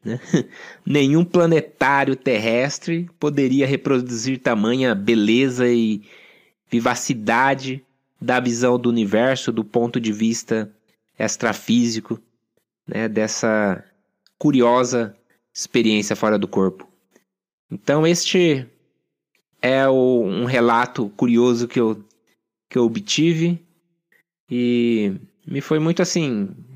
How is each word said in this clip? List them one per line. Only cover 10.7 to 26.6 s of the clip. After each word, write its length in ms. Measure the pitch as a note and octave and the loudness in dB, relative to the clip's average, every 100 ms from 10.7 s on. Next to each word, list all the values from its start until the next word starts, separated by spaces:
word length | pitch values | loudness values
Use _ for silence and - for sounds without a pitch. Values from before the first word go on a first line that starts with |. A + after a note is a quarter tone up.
| - _ _ _ - | -14 _ _ _ -6
extrafísico, 1040 | A2 - A2+ G#2 - A#2+ A#2 A2+ - A2+ _ _ _ _ _ _ - | -6 -4 -4 -4 0 0 0 -4 -8 -10 _ _ _ _ _ _ -10
né, 200 | G#2+ A2+ | -6 -4
dessa 760 | G#2+ G#2+ - A2+ G#2+ G2+ F2+ - _ _ _ _ - | -2 -4 -2 0 0 0 -2 -8 _ _ _ _ -4
curiosa 760 | D3+ C3+ A#2+ B2+ B2 A#2+ G#2+ - _ _ _ | 0 4 4 4 2 -2 -4 -10 _ _ _
experiência 640 | - - B2 A2 G#2+ G2+ G#2+ | -14 -4 0 2 0 -2 -2
fora 240 | A2 G#2 | 0 0
do 80 | F#2+ | -2
corpo. 400 | G2+ F#2+ - - _ _ _ _ _ _ _ - | 0 -2 -2 -14 _ _ _ _ _ _ _ -18
Então 380 | - - D3 D#3+ | -8 -2 2 2
este 580 | F3 - F#3 F3 C3+ A#2+ _ _ _ _ _ _ _ _ _ | 0 0 2 2 0 -4 _ _ _ _ _ _ _ _ _
é 260 | B2+ C3+ C3+ | 0 2 2
o, 360 | C3 B2+ B2 | 2 2 2
um 220 | G2 F#2+ A#2+ | 0 -2 -2
relato 640 | C3 A#2 A#2 B2 - G#2 | 2 2 2 0 -4 -8
curioso 580 | - B2 A#2 B2 A#2 A#2+ | -2 2 4 4 2 -2
que 120 | C3 | 0
eu, 240 | A2+ G#2 - _ _ _ _ _ _ | -2 -2 -10 _ _ _ _ _ _
que 80 | B2 | 0
eu 80 | A#2 | 0
obtive 760 | A2+ - - D#3+ D#3+ E3+ F3 _ _ _ _ _ _ _ _ - | -2 -4 0 0 2 0 -4 _ _ _ _ _ _ _ _ -8
e 640 | B2 A#2+ A#2+ A#2 A2+ G#2 G2 - _ - | -2 0 2 2 0 0 -4 -12 _ -10
me 140 | C#3 | -8
foi 180 | - D#3 | -2 0
muito 240 | D#3+ F3 | 0 0
assim, 480 | F3 F3 D3 G#2+ G2 - | 0 -2 -2 -2 -4 -8